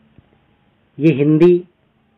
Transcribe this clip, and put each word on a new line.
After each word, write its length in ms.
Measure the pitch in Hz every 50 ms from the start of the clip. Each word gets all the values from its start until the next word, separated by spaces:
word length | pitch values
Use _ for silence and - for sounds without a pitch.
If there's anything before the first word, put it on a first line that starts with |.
| _ _ _ _ _ _ _ _ _ _ _ _ _ _ _ _ _ _ _ -
ये 160 | 139 165 143
हिंदी 500 | 127 143 151 156 156 165 180 180 175 180 - _ _ _ _ _ _ _ _ _